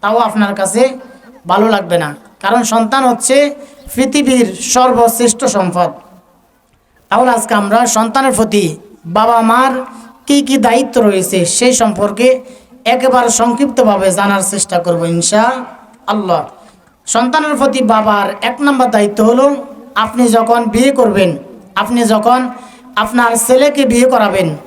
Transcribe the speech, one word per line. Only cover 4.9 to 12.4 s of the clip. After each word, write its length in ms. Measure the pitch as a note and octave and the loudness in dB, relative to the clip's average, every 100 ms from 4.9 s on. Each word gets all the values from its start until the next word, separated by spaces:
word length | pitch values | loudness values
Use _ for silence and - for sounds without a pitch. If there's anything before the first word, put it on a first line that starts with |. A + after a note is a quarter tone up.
| A#3 A#3 A3+ A#3 - | 4 2 2 -2 0
সম্পদ। 460 | B3+ G3+ F3+ F3 F3 - - - _ _ _ _ _ _ _ _ _ | -2 -2 -2 -2 -2 -4 -20 -20 _ _ _ _ _ _ _ _ _
তাহলে 220 | G#3 B3+ | 0 2
আজকে 240 | A#3 A3 | 0 -2
আমরা 320 | A3 G3+ A3 A#3+ | -2 0 0 2
সন্তানের 460 | G#3+ A3+ C4+ C4+ | 0 0 0 0
প্রতি 440 | G#3 A3 G#3 F3 D3+ - - E3 | 0 0 0 -2 -4 -16 -20 -4
বাবা 340 | F#3 A3+ A#3 | 0 2 2
মার 320 | A3+ A#3 C4 B3+ B3+ - - - - | 2 2 2 -2 -8 -16 -20 -20 0
কি 160 | C#4+ | 0
কি 140 | C#4 C4 | 2 0
দায়িত্ব 440 | A3 A#3+ C#4 B3+ | 2 2 0 0
রয়েছে 440 | G#3+ F#3+ F3+ F#3 | 2 0 -2 -2
সেই 280 | E3+ - B3 | -2 0 0
সম্পর্কে 680 | - A3 F#3+ G#3 G#3 B3 B3+ | 0 0 0 -4 0 0 0